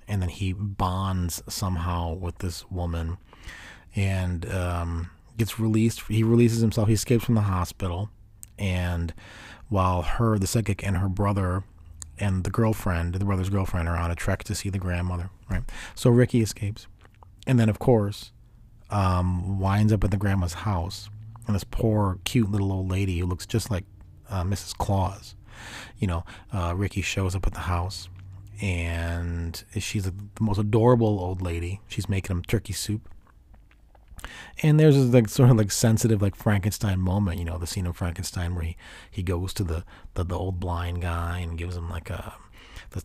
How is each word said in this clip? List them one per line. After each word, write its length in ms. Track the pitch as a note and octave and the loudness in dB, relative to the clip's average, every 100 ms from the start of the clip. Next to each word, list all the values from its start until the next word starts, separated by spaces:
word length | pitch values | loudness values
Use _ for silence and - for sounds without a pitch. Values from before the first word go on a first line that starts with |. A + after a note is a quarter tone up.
| - | -6
and 160 | G2+ | -2
then 60 | F2+ | -2
he 240 | - F#2+ | -2 -4
bonds 920 | F#2 G#2 F#2+ F#2 F2+ F#2+ F#2 F2 - - | -4 -6 -2 -2 0 -2 0 -2 -4 -8
somehow 640 | - G2 F2+ F2 F2 E2+ | -4 -2 -2 -2 -2 -2
with 260 | E2+ F2+ - | -4 -6 -6
this 320 | F#2 - - | -8 -8 -8
woman, 460 | F#2 F2 E2+ E2 F2 - - - - - - - - | -6 -4 -4 -4 -8 -12 -20 -20 -18 -18 -20 -8 -2
and, 520 | G2 F#2+ F2+ F2 - | 0 0 -2 -2 -4
um, 580 | F#2 F2 F2 E2+ E2+ F2 - - A2+ | -2 -2 -2 -2 -4 -6 -10 -10 -4
gets 220 | G#2+ - | -4 -2
released. 440 | A2+ A2 A#2 - | 0 4 2 0
He 200 | - G#2+ | -2 2
releases 380 | A2+ A#2 A#2+ A2+ | 4 6 6 6
himself. 260 | A2+ A#2 G#2 | 2 2 2
He 80 | |
escapes 300 | G#2+ - A#2+ | 2 4 2
from 100 | - | 4
the 60 | A2+ | 2
hospital, 720 | G#2 F#2 F2 - F#2+ F2 G#2+ - - - - - | 2 0 -2 -4 -4 -4 -6 -10 -20 -20 -20 -6
and 540 | G2 F2+ F2 E2+ E2+ - - - - - - | -2 0 0 -2 -4 -8 -16 -20 -20 -18 -2
while 320 | G2 F#2 F2+ | 2 2 2
her, 360 | E2 - A2+ G#2+ | 2 2 4 4
the 80 | F#2+ | 2
psychic, 400 | A#2 G#2+ F#2+ G2 | 2 0 -2 0
and 120 | F2+ | 0
her 100 | G2 | 0
brother 560 | F#2 G2+ G2+ F#2 F#2 - - - - - - | 0 0 2 0 -2 -6 -14 -20 -18 -16 -4
and 260 | G#2 F#2+ | 0 0
the 60 | F2+ | 0
girlfriend, 640 | G2 A2 A2 G2+ E2+ E2+ | 2 2 2 0 0 0
the 100 | F2+ | 0
brother's 260 | G2+ F#2+ F#2 | 0 0 0
girlfriend, 380 | G2+ F#2 F#2 E2+ | 0 0 0 0
are 80 | E2+ | 0
on 160 | E2+ | 0
a 20 | |
trek 300 | E2+ - F#2 | -2 -2 -2
to 100 | - | -2
see 140 | G2+ G2+ | -6 -4
the 100 | F#2+ | -4
grandmother, 520 | F2+ F2 F2+ F2 F#2 - - | -2 -2 -2 -2 -6 -10 -6
right? 140 | F#2 - - - - | -4 -4 -8 -12 0
So 140 | C3 | 4
Ricky 320 | A#2+ B2 B2 | 6 6 4
escapes, 440 | A2 - G2+ G2+ - - - - - - | 0 -2 -6 -6 -12 -20 -20 -20 -20 -10
and 140 | - B2+ | 2 4
then, 100 | A2 | 4
of 120 | G2+ | 4
course, 500 | - A#2 G2+ - - - - - - - - | 4 4 4 -4 -12 -20 -20 -20 -20 -20 -6
um, 680 | G#2 F#2+ F2+ F2+ F2+ F#2 G2 | 0 2 2 2 0 -2 0
winds 340 | F#2+ G2+ G#2+ | 2 4 4
up 120 | G#2+ | 4
at 80 | G2 | 2
the 40 | G2 | 0
grandma's 360 | G2 F#2+ E2+ | 2 2 0
house, 580 | - A2+ F#2 E2+ - - - - - - | -4 -4 -2 -4 -8 -14 -16 -18 -10 -4
and 80 | G3+ | -4
this 80 | |
poor, 560 | - - A2+ G#2+ G2+ F2+ | -2 0 2 2 0 -2
cute 300 | - B2+ G2+ | -2 0 2
little 200 | G#2 G2 | 0 0
old 160 | F#2+ F#2 | -2 -2
lady 300 | F#2+ G2 F2 | 0 0 0
who 80 | F2+ | -2
looks 200 | F2+ - | -4 -4
just 220 | A2 - | -4 -2
like, 160 | F#2 - - - - - | -4 -6 -14 -20 -20 -8
uh, 140 | F#2+ | -4
Missus 280 | F2 G2+ - | -2 -4 -6
Claus. 640 | - - G2 F#2+ G2 - - - - - - - - | -6 -2 0 0 -4 -14 -20 -20 -18 -16 -16 -16 -4
You 80 | G2+ | -2
know, 180 | E2+ - - - | -2 -6 -14 -10
uh, 220 | G2+ F2 F2 | -4 -4 -2
Ricky 260 | G2+ - | -2 -2
shows 320 | E2+ - F#2+ | -4 -2 -2
up 120 | F#2+ F2+ | 0 -2
at 60 | |
the 80 | F2 | -2
house, 480 | F2 F2 F#2 - - - - - - - | -2 -2 -2 -8 -14 -18 -18 -18 -18 -6
and 1000 | G#2 F2 E2+ E2+ E2+ E2+ F2 E2+ E2+ - - G#2 | -4 -2 -2 -4 -4 -4 -4 -4 -6 -8 -10 -8
she's 260 | - A2 | -4 -4
the 100 | F#2+ F#2+ G2+ - | -4 -6 -10 -2
most 180 | A2 G2 | 0 2
adorable 640 | G#2 A2+ A#2 B2 A2 G2+ | 2 4 6 6 4 2
old 220 | F2+ F#2 | -2 -4
lady. 380 | F2+ E2+ E2+ G2 - | -2 -2 -4 -8 -8
She's 220 | - F#2+ | -6 -2
making 280 | F#2+ - F2+ | -2 -2 -4
him 60 | |
turkey 300 | - G#2+ - | -2 -2 -2
soup. 360 | F#2+ - G#2+ - - - - - - - _ _ - - - - - - - | -6 -4 -6 -8 -20 -20 -20 -20 -20 -20 _ _ -20 -20 -16 -16 -16 -18 0
And 160 | D#3 D3+ | 4 8
there's 180 | D#3 C#3 | 8 8
this, 160 | B2+ | 8
like, 160 | B2 G#2+ | 6 6
sort 220 | - B2+ | 6 8
of, 60 | A#2 | 8
like, 140 | G2+ | 4
sensitive, 520 | - A#2 A2 A#2 G#2+ | 2 4 4 4 4
like, 140 | G2+ - | 2 0
Frankenstein 640 | - G2+ G2+ - G#2 F#2+ | 0 2 2 -2 0 0
moment, 380 | F#2 G2 G2+ F2 | 0 0 0 -2
you 60 | |
know, 140 | E2 E2 | -4 -6
the 80 | E2 | -6
scene 200 | G2+ F2 | -4 -4
of 100 | E2+ | -4
Frankenstein 580 | F2 E2+ F#2 - F2 | -4 -4 -8 -6 -4
where 100 | F2+ | -4
he, 120 | D#2+ - - - - | -6 -8 -14 -20 -14
he 120 | - | -8
goes 300 | F2+ F2 F#2+ | -4 -2 -4
to 100 | - | -4
the, 200 | F2 E2 - - - | -2 -4 -6 -14 -10
the, 100 | - | -6
the 140 | F2 F2 | -4 -2
old 220 | F#2 F2+ | -4 -4
blind 420 | F2 E2+ F2 F2 | -2 -2 -4 -4
guy 380 | F2 E2+ E2+ F2 | -4 -4 -4 -4
and 180 | E2+ E2+ | -6 -6
gives 180 | E2+ F2 | -6 -8
him, 140 | E2+ | -8
like, 180 | F2 - | -8 -8
a, 260 | F2 - - - - - - - | -10 -10 -16 -20 -20 -20 -20 -14
the, 120 | - | -12